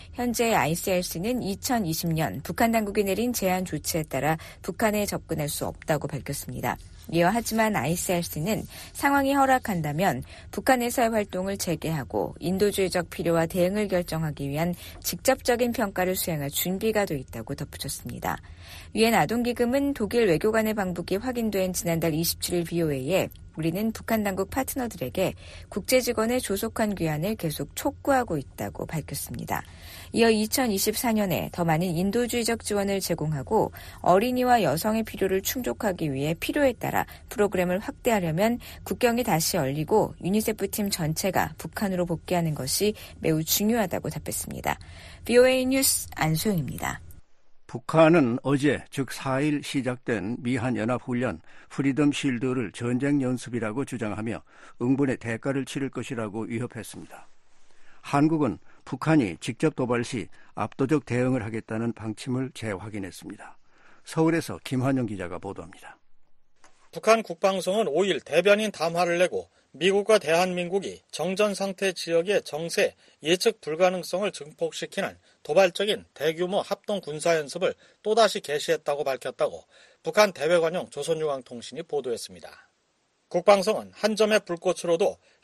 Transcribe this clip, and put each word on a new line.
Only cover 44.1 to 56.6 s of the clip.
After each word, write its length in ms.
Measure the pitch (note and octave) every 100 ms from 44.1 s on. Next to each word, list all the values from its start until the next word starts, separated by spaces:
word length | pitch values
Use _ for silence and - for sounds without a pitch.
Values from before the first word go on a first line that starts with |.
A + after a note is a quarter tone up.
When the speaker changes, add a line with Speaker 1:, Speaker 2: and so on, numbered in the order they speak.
| D#3 - - - B1+ D2 - - - - -
Speaker 1:
비오에이 420 | - A#3+ B3+ C4 B3+
뉴스 400 | C4+ C4+ - -
안소영입니다. 840 | - D#3+ D#3 A3 F3 A#2+ - C2+ - - - - - - - -
Speaker 2:
북한은 720 | B2 - D#3+ D#3+ E3+ A#2+ B2
어제, 380 | C3 C#3 D3 G2 -
즉 200 | - B2+
사 300 | - C3+ C3
일 200 | D3+ D3
시작된 760 | - C#3+ B2 B2 - G#2+ F#2+ A#2+
미한 360 | A#2+ B2+ B2+
연합훈련 680 | A2 A2 A#2+ - B2 B2 D#2+ - - -
프리덤 440 | - C#3 C3 D3
실드를 600 | C#3+ C#3 A#2+ B2+ B2+ G2+
전쟁 480 | - A#2+ B2 C#3+ C#3+
연습이라고 640 | B2+ B2 A#2+ A#2+ G#2+ A#2
주장하며 580 | C3 B2 G#2+ G2 A2+ F2 - - - -
응분의 380 | A#2+ C3+ C#3 A2+
대가를 480 | A2+ A2+ C#3 C3+ C3
치를 240 | C#3 C3+
것이라고 540 | B2+ A2+ A#2 G#2+ G#2+
위협했습니다. 840 | A2 A2+